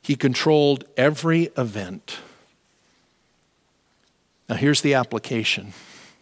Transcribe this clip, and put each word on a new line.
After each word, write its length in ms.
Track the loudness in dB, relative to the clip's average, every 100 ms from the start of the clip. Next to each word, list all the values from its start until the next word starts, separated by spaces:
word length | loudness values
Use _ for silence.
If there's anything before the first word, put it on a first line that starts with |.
He 140 | -2 0
controlled 680 | 0 2 2 4 4 2 -2 2
every 540 | 2 2 0 0 0 -2
event. 600 | -4 -6 -10 -12 -14 -18 -18 -20 _ _ _ _ _ _ _ _ _ _ _ _ _ _ _ _ _ _ _ _ -8
Now 80 | 0
here's 240 | 2 2
the 140 | 2
application, 800 | 0 0 -6 -4 -4 -4 -6 -8 -20 -20 -20 -20 _